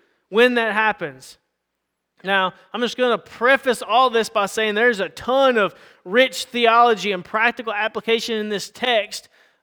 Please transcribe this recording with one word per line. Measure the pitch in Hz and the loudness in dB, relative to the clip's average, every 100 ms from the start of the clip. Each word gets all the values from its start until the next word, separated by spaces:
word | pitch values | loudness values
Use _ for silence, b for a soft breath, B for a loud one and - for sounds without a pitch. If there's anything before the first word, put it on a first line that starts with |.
| _ _ - | _ _ -4
when | 208 247 | 2 2
that | 240 226 | 2 0
happens? | 208 214 208 160 131 - - _ _ _ _ _ _ _ _ | 0 0 -2 -8 -12 -20 -20 _ _ _ _ _ _ _ _
Now, | 185 196 185 b b | -2 0 0 b b
I'm | 214 | -6
just | 240 - | -6 -2
gonna | 247 214 | -2 -2
preface | - - 240 269 262 220 | -6 -2 2 2 0 -4
all | 202 233 262 | 0 2 2
this | 226 208 | 0 0
by | 214 196 | -2 -2
saying | - 214 | -2 -2
there's | 208 240 202 | 0 0 0
a | 175 | -6
ton | - - 262 269 233 | -8 -2 2 4 2
of | 190 - B B 180 | 0 -4 B B -2
rich | 233 262 - - | 2 2 0 -8
theology | 240 226 233 240 208 202 | 0 2 4 4 2 -2
and | 180 | -6
practical | - 220 233 233 220 | -4 -2 -2 -2 -8
application | 208 220 220 233 226 240 220 | -4 -4 -6 -2 -2 -2 -6
in | 214 | -6
this | 202 - | -8 -10
text. | - 254 226 202 - - b b b | -8 -2 -2 -2 -12 -16 b b b